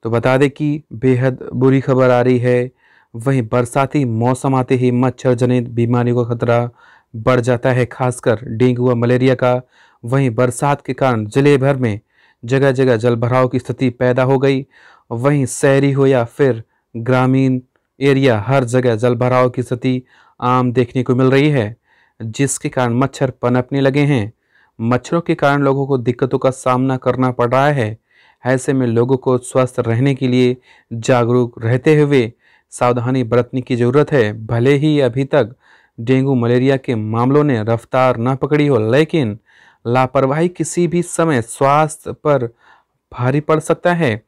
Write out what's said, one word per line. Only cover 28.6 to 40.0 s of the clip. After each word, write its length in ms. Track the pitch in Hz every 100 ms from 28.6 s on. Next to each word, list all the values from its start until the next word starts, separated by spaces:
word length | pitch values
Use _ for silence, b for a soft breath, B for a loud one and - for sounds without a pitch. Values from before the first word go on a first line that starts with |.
| -
में 140 | 135 127
लोगों 300 | 113 123 135
को 220 | 131 127
स्वस्थ 420 | - 135 127 -
रहने 340 | 117 117 139
के 140 | 131 131
लिए 280 | 127 127 127 b b b
जागरूक 640 | 117 113 127 117 123 123 -
रहते 380 | 113 123 156 151
हुए 320 | 147 143 113 - b b b
सावधानी 520 | - 123 123 120 131
बरतने 360 | 120 123 120 131
की 160 | 120 123
ज़रूरत 360 | 120 127 147
है। 340 | 143 107 110 110
भले 280 | 120 123
ही 260 | 143 156 151
अभी 240 | 131 120
तक 300 | 135 151 110 - b b b -
डेंगू 360 | 117 131 135
मलेरिया 420 | 131 117 123 131 135
के 180 | -
मामलों 500 | 113 107 113 120 143
ने 180 | 147 120
रफ्तार 560 | 107 113 - 131 127 117
न 160 | 117 135
पकड़ी 300 | 135 147 147
हो, 120 | 127 110
लेकिन 480 | 127 160 175 120 104 b b b b -
लापरवाही 640 | 123